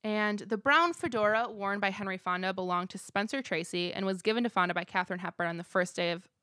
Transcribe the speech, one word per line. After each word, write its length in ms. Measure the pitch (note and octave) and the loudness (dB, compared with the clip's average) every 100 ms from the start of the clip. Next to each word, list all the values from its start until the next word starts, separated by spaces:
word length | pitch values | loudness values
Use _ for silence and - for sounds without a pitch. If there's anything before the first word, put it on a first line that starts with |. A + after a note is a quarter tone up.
And 360 | G#3+ G#3+ G#3 G#3 | -2 0 0 -2
the 180 | G3 G#3+ | -2 0
brown 380 | C#4 D4+ E4+ | 6 6 6
fedora 560 | E4+ - A#3 G#3 A3 B3 | 0 -2 2 4 2 0
worn 280 | G#3+ G3 G3+ | -4 -2 0
by 120 | G3 | 0
Henry 260 | G3 G3 F#3 | 0 -4 -4
Fonda 380 | - F3+ F#3+ | -2 0 0
belonged 340 | F#3+ F#3 F3+ F#3 | -2 -2 -2 -2
to 80 | G3 | -10
Spencer 440 | - G3 A3 C4+ | -4 -2 0 -4
Tracy 500 | - E3 F3 F3 F3 | -2 -4 -2 -4 -4
and 140 | - F#3+ | -2 -2
was 160 | F#3 | 0
given 220 | G#3 A3+ | 0 2
to 60 | A#3+ | 2
Fonda 220 | F#3+ F3 | 2 2
by 120 | F3 | 0
Katharine 360 | F3 F#3+ F3+ F3+ | -2 -2 -2 -4
Hepburn 280 | F3 - E3+ | -6 -4 -4
on 80 | E3+ | -4
the 60 | |
first 300 | F3 F#3+ F3+ | -2 0 0
day 160 | - F3 | 0 -2
of 160 | F3 _ _ | -2 _ _